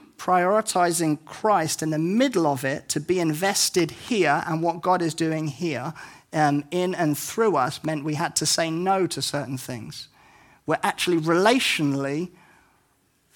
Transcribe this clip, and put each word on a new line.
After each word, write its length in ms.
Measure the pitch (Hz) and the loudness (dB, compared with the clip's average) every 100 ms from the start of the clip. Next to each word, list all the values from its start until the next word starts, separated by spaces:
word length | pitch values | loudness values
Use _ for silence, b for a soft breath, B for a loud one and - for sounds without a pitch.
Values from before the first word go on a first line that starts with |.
| B - | B -10
prioritizing 1080 | - 180 180 214 214 185 175 165 160 147 | 0 2 4 2 2 2 2 2 0 -2
Christ 580 | - - 214 196 160 - | -4 -4 2 2 2 -2
in 80 | 156 | -2
the 80 | 156 | 0
middle 480 | 165 214 269 196 156 | 0 2 2 2 2
of 180 | 135 | 2
it 240 | 135 139 - | -2 -4 -4
to 100 | 151 | -4
be 180 | 151 180 | 0 0
invested 720 | 165 151 196 202 - 185 160 | 0 0 0 0 0 2 0
here 540 | - - 220 156 147 - | -2 -2 2 4 2 0
and 160 | 160 | -2
what 200 | 165 170 | -2 -2
God 200 | 180 180 | 0 2
is 120 | 165 | 0
doing 340 | 160 160 156 156 | -2 -2 -2 -4
here, 460 | 127 170 123 139 - B B B | -4 -4 -4 -6 -10 B B B
um, 300 | 156 147 143 143 | 2 2 2 -2
in 240 | 180 180 | -2 -2
and 240 | 165 160 143 | 0 0 -2
through 380 | - - 226 151 | -4 0 2 2
us 260 | 127 - | 0 -2
meant 220 | 156 156 | -6 -4
we 100 | 151 | -4
had 220 | 147 160 - | -4 -4 -2
to 100 | 156 | 0
say 240 | - 165 | 0 0
no 380 | 160 190 190 170 | -2 0 2 0
to 120 | - | -2
certain 380 | - - 127 131 | -4 -4 -6 -8
things. 480 | - 120 123 - - b b b b b | -8 -10 -12 -16 -18 b b b b b
Where 140 | - 160 | -2 0
actually 320 | 202 - - 170 | 0 -2 0 0
relationally, 1120 | 160 170 208 254 - - 147 139 139 147 180 b b b b b b b _ _ _ | 2 4 4 4 2 0 0 -2 -2 -4 -6 b b b b b b b _ _ _